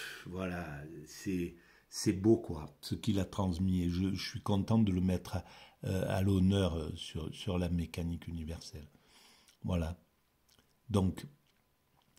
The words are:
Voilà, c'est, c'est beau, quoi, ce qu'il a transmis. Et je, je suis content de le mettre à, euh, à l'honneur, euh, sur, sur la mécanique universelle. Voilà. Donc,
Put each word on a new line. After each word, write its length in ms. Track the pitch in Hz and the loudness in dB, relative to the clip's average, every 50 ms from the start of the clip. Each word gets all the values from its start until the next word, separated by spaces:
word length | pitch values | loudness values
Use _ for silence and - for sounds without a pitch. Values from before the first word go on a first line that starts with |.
| - - - - - | -10 -10 -12 -12 -12
Voilà, 580 | 92 90 92 95 90 87 87 85 78 73 71 71 80 82 76 76 | -10 -6 -4 -4 -4 -4 -4 -6 -8 -8 -10 -12 -12 -14 -14 -16
c'est, 500 | - - - - 101 95 87 87 85 - - - - - - _ _ | -16 -16 -10 -6 -2 -2 0 -2 -2 -4 -10 -20 -20 -20 -20 _ _
c'est 220 | - - - 113 | -10 -2 0 0
beau, 240 | 95 92 95 110 113 | 0 4 6 6 6
quoi, 420 | 113 - - 85 76 76 - - _ | 6 4 -6 -8 -8 -8 -12 -14 _
ce 140 | - - 104 | -6 -6 -6
qu'il 220 | 85 - - 98 98 | -2 0 0 2 2
a 80 | 90 | 0
transmis. 580 | - - - 98 92 85 85 95 95 92 90 87 | -2 -2 -2 0 0 2 2 2 2 4 4 2
Et 60 | 87 | 2
je, 240 | 87 90 95 95 98 | 2 2 0 0 0
je 160 | 90 - - | -2 -6 -6
suis 120 | - 98 | -8 -8
content 360 | - - 104 98 92 - 113 113 | -2 0 0 0 2 2 4 4
de 140 | 110 101 | 4 4
le 80 | 90 90 | 4 2
mettre 380 | 90 92 92 90 - - - 90 | 2 2 2 0 -2 -4 -6 -6
à, 80 | - - - - - - - - - | -8 -8 -18 -20 -20 -20 -18 -8 -4
euh, 180 | 98 95 92 92 101 | -2 0 0 0 0
à 120 | 98 95 | 0 2
l'honneur, 540 | 95 101 98 92 90 92 101 101 95 85 78 | 4 4 6 6 6 6 6 6 4 4 2
euh, 140 | 82 76 78 87 | 0 -4 -4 -6
sur, 380 | 87 - - - 82 78 - - | -8 -10 -8 -8 -8 -8 -8 -8
sur 240 | - - - 90 90 | -8 -4 -2 0 0
la 120 | 90 82 | 0 2
mécanique 580 | 87 85 82 82 - 90 85 85 85 82 - 87 | 2 0 0 -2 -4 -6 -4 -4 -4 -6 -6 -8
universelle. 640 | 85 82 78 78 82 80 - - - 80 73 - _ - _ _ _ - - - - _ _ _ _ _ - | -8 -8 -6 -6 -8 -10 -10 -14 -14 -14 -16 -16 _ -20 _ _ _ -20 -20 -20 -20 _ _ _ _ _ -4
Voilà. 340 | 101 92 87 80 80 87 - _ _ _ _ _ _ _ _ _ _ _ _ _ _ _ _ _ - | -2 0 0 0 -2 -4 -8 _ _ _ _ _ _ _ _ _ _ _ _ _ _ _ _ _ 2
Donc, 360 | 101 101 92 92 82 - - - - _ _ _ _ _ _ _ _ _ _ _ _ _ _ _ - | 2 4 4 4 0 -2 -8 -14 -16 _ _ _ _ _ _ _ _ _ _ _ _ _ _ _ -8